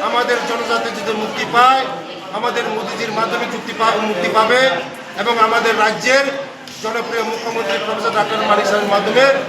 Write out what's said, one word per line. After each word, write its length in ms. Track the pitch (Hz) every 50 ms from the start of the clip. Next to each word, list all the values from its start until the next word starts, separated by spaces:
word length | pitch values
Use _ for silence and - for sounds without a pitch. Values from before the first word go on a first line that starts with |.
| 190
আমাদের 300 | 220 233 240 247 240 240 226 - 226
জনজাতি 400 | 233 233 233 226 233 226 233 233
যদি 220 | 214 220 202 226 220 214
মুক্তি 240 | 220 196 - 214 233 -
পায়, 320 | - 233 247 262 262 269 269 262 - - - - - - - -
আমাদের 320 | 190 208 233 240 220 240 220 220
মোদিজির 440 | 220 214 196 190 196 - 226 220
মাধ্যমে 340 | 214 220 226 - 247 233 240 196
চুক্তি 200 | - 214 - - 214 -
পা-, 220 | 226 226 214 214
মুক্তি 260 | 220 214 208 175 175 180
পাবে 320 | 185 220 220 220 247 254 262 262 - - - - - - - - - 185
এবং 200 | 208 233 233 233
আমাদের 400 | 214 214 226 233 220 226 214 214
রাজ্যের 460 | 214 214 208 165 - 247 262 277 277 277 269 - - - - - - - - -
জনপ্রিয় 400 | - 214 226 233 226 - 226 233
মুখ্যমন্ত্রী 560 | 220 220 226 226 226 233 226 226 214 202 - 220 220
প্রফেসর 240 | 214 214 214 220 233
ডক্টর 360 | 208 214 208 208 214 214 214 208
মানিক 180 | 208 202 202
সাহের 220 | 196 208 208 202 202 202
মাধ্যমে 320 | 202 202 214 220 247 269 277 269 269 254